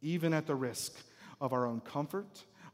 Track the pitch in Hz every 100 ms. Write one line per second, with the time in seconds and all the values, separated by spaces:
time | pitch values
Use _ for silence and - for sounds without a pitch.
0 | 151 170 165 160 156 135 127 - - -
1 | - - - - 127 127 123 113 - 143
2 | 147 196 202 - - - -